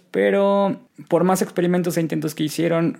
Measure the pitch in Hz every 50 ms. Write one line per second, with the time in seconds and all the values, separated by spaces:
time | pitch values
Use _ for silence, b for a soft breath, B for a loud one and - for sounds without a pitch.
0 | _ _ - 190 196 101 98 196 196 196 202 202 196 135 90 - - _ _ -
1 | 147 - 175 160 175 185 185 180 220 - - 180 175 175 180 180 170 175 160 175
2 | 165 147 170 156 151 156 - - 156 147 - - 165 170 170 165 165 156 - -